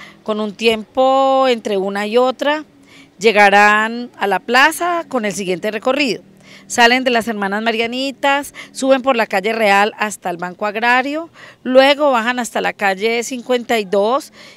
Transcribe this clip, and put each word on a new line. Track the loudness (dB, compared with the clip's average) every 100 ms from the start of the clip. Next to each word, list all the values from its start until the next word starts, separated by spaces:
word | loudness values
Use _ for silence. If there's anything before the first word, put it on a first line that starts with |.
| -20 -16
con | -8 -6
un | -6
tiempo | -2 0 0 -4 0 2 2 2 2 2
entre | 0 -2 -4
una | -2 -4 -2
y | 0
otra. | 0 -2 -2 -4 -6 _ _ -20 -20 -2
Llegarán | 0 4 6 6 6 4 0 -6 -12 -6
a | -2
la | -2
plaza | 0 2 2 0 -4 -4 -4
con | -4
el | -4
siguiente | -6 -6 -4 -4
recorrido. | -4 -2 -2 -2 -4 -8 _ -20 -20 -8
Salen | 2 4 4 0
de |
las | -2 -2
Hermanas | -4 -4 -2
Marianitas, | -4 -2 -4 -4 -6 -2 0 0 -4 -16 -18
suben | -6 0 2
por | 2 -2
la | 0
calle | -2 -2
Real | 0 2 4 2 0
hasta | -6 -6 -8
el | -8
Banco | -10 -8 -6
Agrario, | -2 2 2 0 -6 -10 -16 -20 -14
luego | 2 4 4 4 2
bajan | 0 -2 -4
hasta | -4 -4
la | -4
calle | -2 -2 0 -2 -2
cincuenta | -4 -8 -4 -4 0 -4
y | 0
dos | 0 2 0 -4 -20 -20